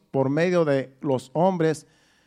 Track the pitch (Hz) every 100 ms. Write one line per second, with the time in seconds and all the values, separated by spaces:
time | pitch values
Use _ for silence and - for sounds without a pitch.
0 | _ 135 131 143 175 180 156 139 131 -
1 | 156 127 - 151 185 185 160 156 - _
2 | _ _